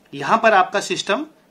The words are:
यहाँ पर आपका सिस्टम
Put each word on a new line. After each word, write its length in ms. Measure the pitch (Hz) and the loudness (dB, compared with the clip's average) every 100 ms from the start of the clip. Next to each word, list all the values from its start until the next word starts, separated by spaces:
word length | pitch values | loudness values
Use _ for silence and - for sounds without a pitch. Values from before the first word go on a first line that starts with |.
| - | -18
यहाँ 260 | 139 135 220 | -8 -2 2
पर 140 | 226 | 4
आपका 260 | 202 185 202 | 4 2 -2
सिस्टम 460 | - 165 - 220 311 _ _ | -4 -6 -4 -4 -6 _ _